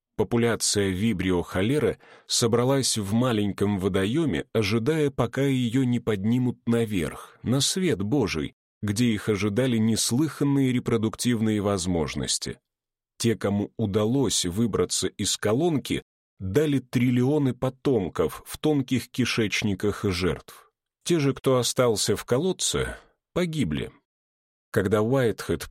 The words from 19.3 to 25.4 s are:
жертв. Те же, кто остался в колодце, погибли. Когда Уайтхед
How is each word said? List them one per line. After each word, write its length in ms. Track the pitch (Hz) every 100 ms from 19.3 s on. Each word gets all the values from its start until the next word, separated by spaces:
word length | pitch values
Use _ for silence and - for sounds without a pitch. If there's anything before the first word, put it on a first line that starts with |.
| - 107 - 107 95 104 98
жертв. 640 | 104 87 90 73 - - - _ _ _ -
Те 140 | 175
же, 140 | 139
кто 240 | 131 - 127
остался 580 | 117 - 123 104 - 98
в 80 | -
колодце, 720 | 120 180 180 - 71 64 - - _ _
погибли. 560 | - 175 156 95 73 - - _ _ _ _ _ _ _
Когда 300 | - 95 107
Уайтхед 680 | 110 135 120 95